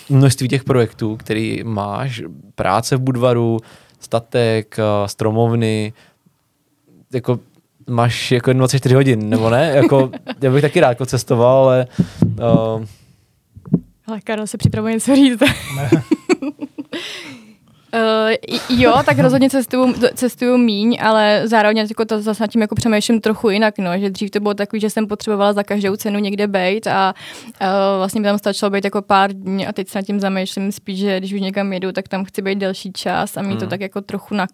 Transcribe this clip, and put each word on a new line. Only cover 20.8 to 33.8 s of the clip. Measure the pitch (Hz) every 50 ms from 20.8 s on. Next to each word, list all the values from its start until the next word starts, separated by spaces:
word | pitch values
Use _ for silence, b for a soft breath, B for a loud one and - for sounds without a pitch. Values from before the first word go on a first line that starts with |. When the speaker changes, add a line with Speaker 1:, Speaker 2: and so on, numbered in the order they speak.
| 214 233 240 -
Speaker 2:
ale | - 220 220 220 214 208 214 202 -
zároveň | 220 233 220 208 208 214
jako | 226 214 208 220 - 226
to | 220 226 214
zase | 208 220 208 214 226
nad |
tím | 214 - 226
jako | 214 208 220
přemýšlím | - - 233 214 208 202 - 233 220
trochu | - 214 214 - - 214
jinak, | 190 208 226 214 208
no, | - 190 180 175
že | 196 202 196
dřív | 190 - 214 196
to | - 208
bylo | 208 208 202
takový, | 202 202 202 - 214
že | 208 208
jsem | - 226 214
potřebovala | 202 208 208 - 220 208 196 202 208 208
za | 202 202
každou | - 208 208 202 190 196
cenu | 214 - 214 202 208
někde | 208 196 202 196 208
bejt | 208 196 190 180 185 202 220 -
a, | 202 - 190 190 190 196 B B B B B B B B -
eh, | 196 185 190 196 196 196 196
vlastně | 190 185 196 - 220
mi | 208
tam | 202 202
stačilo | 208 - 208 196 - 214 202
být | 196 196 196
jako | 196 - 208
pár | 196 - 202 190 196 196 196
dní | 190 190 185 190 196 -
a | -
teď | 214 - 185 -
se | -
nad | 202 196
tím | - 202 202
zamýšlím | 196 190 190 190 185 185 - 202 190 196
spíš, | 196 - - - 190 185
že | 202 202 190 185
když | 185 190 202
už | 202
někam | 190 190 190 202 196 196 190
jedu, | 180 190 185
tak | 180 190 196
tam | - 196 185 196
chci | 190 - -
být | 190 196 196
delší | 202 196 185 190 - - 190 185
čas | - - 190 170 160 196 202 -
a | -
mít | 202 196 -
to | - -
Speaker 1:
Hmm. | -
Speaker 2:
tak | 175 196